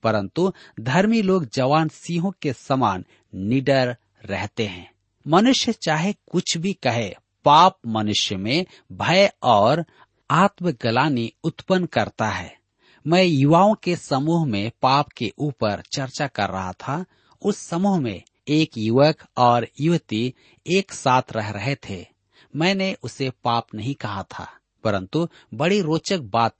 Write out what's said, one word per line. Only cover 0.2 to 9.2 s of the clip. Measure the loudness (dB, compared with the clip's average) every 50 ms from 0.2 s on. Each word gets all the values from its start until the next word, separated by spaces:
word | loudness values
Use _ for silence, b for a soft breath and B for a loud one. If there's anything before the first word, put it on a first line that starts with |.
| -2 -4 _ -2 -2 -2 B B B B B -10
धर्मी | -6 0 0 2 2 2 2 2 2
लोग | 2 0 0 0
जवान | -2 -2 -2 0 2 2 2 2 0
सिंहों | -4 -10 -10 -6 -4 -4 -4 -4 -6 _ -6
के | -6 -6
समान | -6 -4 -2 0 2 2 0 0 -2 -8 b b b b b -12
निडर | -8 -4 -2 -2 0 0 2 2 2 2 0 -4 _ _ _ _ _ _
रहते | -8 -8 -6 -8 -8 _ -6 -6
हैं।" | -6 -6 -12 -18 -20 _ _ _ _ _ _ _ 2
मनुष्य | 2 4 4 4 2 2 0 -4 -6
चाहे | _ -4 -2 -2 0 -2 -4 -4
कुछ | _ _ _ -4 -4 -2 -2 -6
भी | -4 -4 -4 -6
कहे, | _ -2 -2 -2 -2 -4 -6 -10 -14 _ _ _ _ _
पाप | 6 8 8 8 6 4 _ _
मनुष्य | -6 -4 -2 -2 0 0 -2 -2 -4 -4
में | -6 -4 -2 -2 -2 -4 b b b b b -8
भय | -6 -2 2 4 4